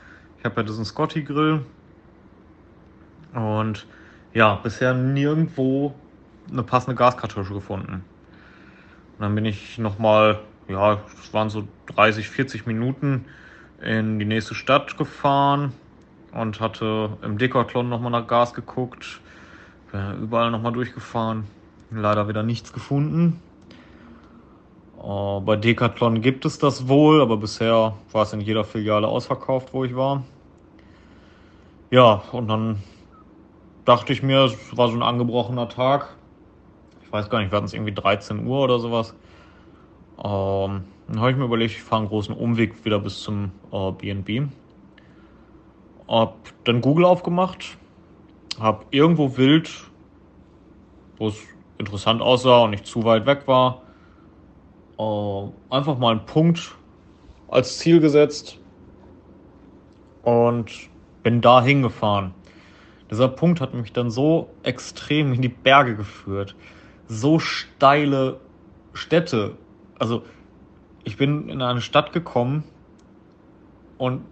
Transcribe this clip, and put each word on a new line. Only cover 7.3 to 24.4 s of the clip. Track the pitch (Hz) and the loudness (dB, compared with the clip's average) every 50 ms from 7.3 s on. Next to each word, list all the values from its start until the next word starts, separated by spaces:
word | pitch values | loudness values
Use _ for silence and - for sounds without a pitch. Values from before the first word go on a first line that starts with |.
| - 104 95 92 101 | -8 -8 -8 -8 -8
gefunden. | 98 95 - 101 95 - - 98 92 95 - - - - - - - - - - - - - - - - - - - _ - - | -12 -10 -10 -10 -10 -10 -10 -12 -12 -14 -16 -20 -20 -20 -20 -20 -20 -20 -20 -20 -20 -20 -20 -20 -20 -20 -20 -20 -20 _ -20 -12
Und | - | -8
dann | 107 101 104 | -4 -2 -2
bin | 107 107 | -2 -2
ich | 110 101 101 - - - | -4 -4 -6 -12 -16 -10
nochmal, | 117 113 104 101 101 113 110 107 107 107 107 104 104 - - - - - | -6 -6 -6 -4 0 2 4 6 6 6 4 2 0 -4 -18 -20 -20 -12
ja, | - 95 95 101 107 104 98 - - - - | -8 -2 2 2 2 2 0 -4 -14 -20 -20
es | - - - | -16 -6 -4
waren | 107 110 107 | -2 -2 -2
so | 101 107 104 - - - - | -4 -8 -10 -12 -16 -20 -18
dreißig, | - - - 104 110 104 110 104 - | -6 2 4 4 4 4 0 -6 -8
vierzig | - - 131 127 - 110 - | -4 -4 -4 -4 -6 -10 -8
Minuten | 120 110 110 117 127 139 - 147 139 135 127 131 - - - - - - - - - - - | -6 -4 -2 -2 -4 -4 -4 -2 -2 -2 -4 -6 -10 -20 -20 -20 -20 -20 -20 -20 -20 -20 -12
in | - - 110 113 110 110 110 107 | -6 -4 -2 -2 -2 -2 -2 -2
die | 104 | -2
nächste | 104 110 113 107 - 113 | -2 -2 -2 -4 -6 -10
Stadt | - - - 131 - - - - | -8 0 2 2 2 2 -2 -6
gefahren | - 147 - - - - 143 139 139 143 139 139 143 143 135 - - - - - - - _ _ _ - - | -8 -8 -8 -6 -4 0 0 2 4 2 2 2 0 -2 -6 -8 -12 -20 -20 -20 -20 -20 _ _ _ -20 -14
und | - 113 113 110 104 - | -10 -8 -6 -6 -6 -4
hatte | 113 110 107 - 117 110 110 110 107 104 104 - | -6 -6 -6 -4 -6 -4 -2 -2 -4 -6 -8 -10
im | - 110 104 | -8 -8 -4
Decathlon | 104 127 127 131 127 113 - - 123 120 123 | -2 -2 0 0 0 -2 0 -2 -4 -4 -4
nochmal | 120 117 123 120 | -4 -4 -4 -4
nach | 120 117 110 | -4 -4 -4
Gas | - 120 117 120 120 - | 0 2 2 2 0 -2
geguckt, | - 113 - - 127 127 123 - - - - - - - - - - - - - - - - - - - - | -14 -14 -10 -8 -8 -8 -8 -8 -16 -20 -20 -20 -20 -20 -20 -20 -20 -20 -20 -20 -20 -20 -20 -20 -20 -20 -12
bin | - 98 98 98 98 - 110 | -10 -8 -8 -8 -8 -8 -8
überall | 107 117 117 117 117 | -4 -2 0 0 0
nochmal | 117 110 113 120 | -2 -2 -4 -4
durchgefahren, | 117 123 123 104 - - - - - 117 113 113 110 110 104 104 - - - - _ - - - | -4 -4 -6 -8 -8 -16 -16 -8 -6 -4 -4 -2 -4 -6 -8 -10 -16 -20 -20 -20 _ -20 -18 -12
leider | 110 110 104 104 104 107 101 104 | -8 -2 0 0 2 0 0 -2
wieder | 107 110 | -4 -4
nichts | 107 117 117 110 - - | -2 -2 -4 -4 -8 -14
gefunden. | - - - - 139 143 147 151 147 165 170 170 165 170 - - - - - - - - - - - - - - - - - - - - | -16 -14 -6 -4 -2 -2 -2 0 0 2 2 2 0 -2 -8 -20 -20 -20 -20 -20 -20 -20 -20 -20 -20 -20 -20 -20 -20 -20 -20 -20 -20 -20